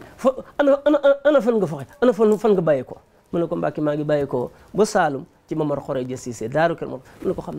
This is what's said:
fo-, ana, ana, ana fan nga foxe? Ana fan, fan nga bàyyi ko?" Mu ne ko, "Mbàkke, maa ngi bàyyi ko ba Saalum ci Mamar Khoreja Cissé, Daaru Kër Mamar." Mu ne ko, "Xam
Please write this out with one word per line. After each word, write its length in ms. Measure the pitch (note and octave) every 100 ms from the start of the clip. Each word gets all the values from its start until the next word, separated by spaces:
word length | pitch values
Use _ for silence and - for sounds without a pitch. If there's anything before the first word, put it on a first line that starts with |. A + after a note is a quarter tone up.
| - -
fo-, 200 | C4 C4 - -
ana, 180 | C#4+ C#4
ana, 140 | D4 D4 C#4 C#4
ana 160 | C#4+ C#4+
fan 160 | G#3+ A3+
nga 100 | F3
foxe? 200 | D3 C3+ -
Ana 100 | B3+
fan, 260 | G3+ G#3+ G#3+
fan 140 | A3+
nga 80 | F#3+
bàyyi 240 | E3 C3+
ko?" 120 | B2+ - _ _ _
Mu 60 | F3
ne 80 | E3
ko, 100 | E3+
"Mbàkke, 240 | D#3 D3+
maa 140 | D3+ D3+
ngi 80 |
bàyyi 220 | D3+ D3 C#3
ko 240 | B2+ - - -
ba 100 | -
Saalum 400 | G#3 G3 D#3+ C3+ - _ -
ci 60 |
Mamar 260 | D#3+ D3+ C#3
Khoreja 360 | - C3+ B2+ B2+
Cissé, 320 | B2+ A2+ A2
Daaru 280 | D3+ E3+ D#3+
Kër 100 | -
Mamar." 120 | B2+ - -
Mu 60 | F#3+
ne 60 |
ko, 60 | E3+
"Xam 140 | E3+